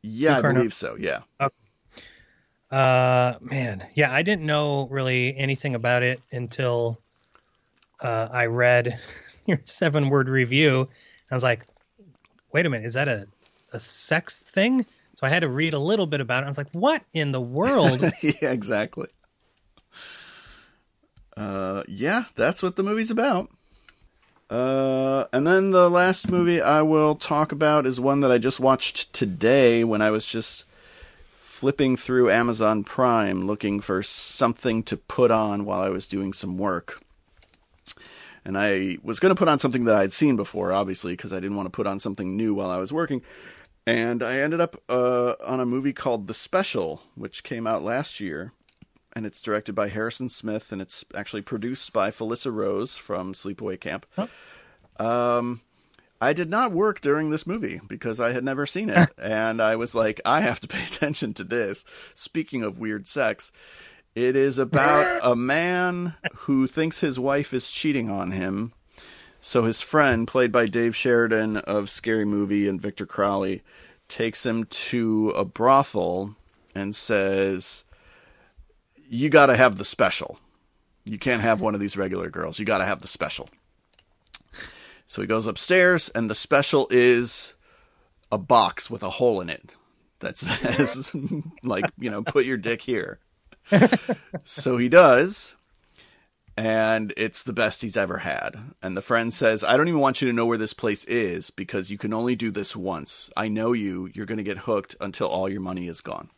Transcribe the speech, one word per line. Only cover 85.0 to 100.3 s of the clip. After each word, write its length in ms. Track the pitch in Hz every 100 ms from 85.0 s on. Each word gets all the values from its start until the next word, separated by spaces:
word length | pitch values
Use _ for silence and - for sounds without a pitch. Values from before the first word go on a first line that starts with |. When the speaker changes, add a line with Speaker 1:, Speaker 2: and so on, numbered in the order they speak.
| _
Speaker 1:
So 160 | -
he 40 | 101
goes 200 | 110 110
upstairs, 640 | - - 180 180 175 -
and 180 | - 113
the 60 |
special 520 | 107 - 147 139 147 131
is 640 | 123 123 120 120 - - _ _ _ _ _ _ _ _
a 60 | 110
box 520 | 90 120 95 - -
with 120 | 110
a 60 | 98
hole 300 | 98 123 104
in 80 | 87
it 260 | 78 - - _ _ _ _
that 180 | - -
says, 760 | - 110 - - 143 - 131 156 139 151
<laughs> 240 | 160 -
like, 240 | 123 98 143 -
you 120 | 120
know, 120 | 104
"Put 220 | 117 147
your 120 | 127 127
dick 240 | 95 117
here." 360 | - 117 - - _ _ _ _ _
<laughs> 80 | 202 220 - - - - -
So 320 | - - - 123
he 100 | 123
does, 640 | 165 170 123 170 208 - - _ _ _ _ - _ _ _ _ -
and 560 | 113 110 110 110 107 -
it's 260 | 110 -
the 100 | -
best 300 | 113 113 -
he's 140 | 113 98
ever 220 | 95 98
had. 380 | 92 67 - - 120 -
And 140 | 92 98
the 60 |
friend 300 | - 117 117
says, 300 | 110 123 110
"I 120 | - 127
don't 120 | 160
even 120 | 165
want 200 | 135 127
you 80 |
to 40 | 131